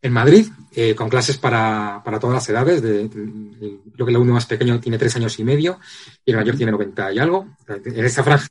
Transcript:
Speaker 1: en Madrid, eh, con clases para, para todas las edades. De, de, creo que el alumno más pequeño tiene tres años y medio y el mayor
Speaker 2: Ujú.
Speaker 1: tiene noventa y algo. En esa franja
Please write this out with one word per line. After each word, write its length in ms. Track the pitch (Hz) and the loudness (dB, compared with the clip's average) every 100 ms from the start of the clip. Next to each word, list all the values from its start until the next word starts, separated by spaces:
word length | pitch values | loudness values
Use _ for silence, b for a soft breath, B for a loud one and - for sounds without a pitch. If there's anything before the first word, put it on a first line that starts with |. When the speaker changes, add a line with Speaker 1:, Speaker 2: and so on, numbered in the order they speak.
Speaker 1:
en 120 | 135 | 0
Madrid, 340 | 120 123 190 220 - - | 2 8 8 6 -6 -14
eh, 220 | - 117 107 | -2 0 0
con 140 | 113 | 0
clases 280 | 127 120 139 | 0 0 -2
para, 640 | 135 113 113 107 104 101 | 0 0 0 -2 -6 -8
para 160 | - 107 | -8 -4
todas 160 | 123 127 | -2 -2
las 140 | 120 | -2
edades. 320 | 110 135 170 | 0 2 0
De, 280 | 113 104 107 | 0 -2 -4
de, 680 | 110 107 107 104 110 104 101 - | -8 -12 -12 -16 -14 -16 -16 -20
creo 120 | - 120 | -8 0
que 60 | |
el 40 | 120 | 2
alumno 180 | 123 | 4
más 120 | 120 - | 2 0
pequeño 340 | 113 123 120 | -2 0 0
tiene 180 | 117 113 | -2 0
tres 180 | 123 117 | 0 0
años 200 | 113 - | -4 -4
y 40 | |
medio 360 | 113 147 160 190 B B B B - | 0 0 0 -4 B B B B -2
y 60 | |
el 60 | 113 | 0
mayor 160 | 107 | 0
Speaker 2:
Ujú. 40 | 131 | 0
Speaker 1:
tiene 140 | 117 | -2
noventa 400 | 104 98 - 95 | -2 -4 -6 -4
y 80 | 101 | -2
algo. 280 | 151 185 196 - - | 0 -2 -4 -20 -16
En 380 | 101 - 117 123 | -14 -10 -2 -2
esa 180 | 120 | 0
franja 240 | 139 143 - | 2 2 0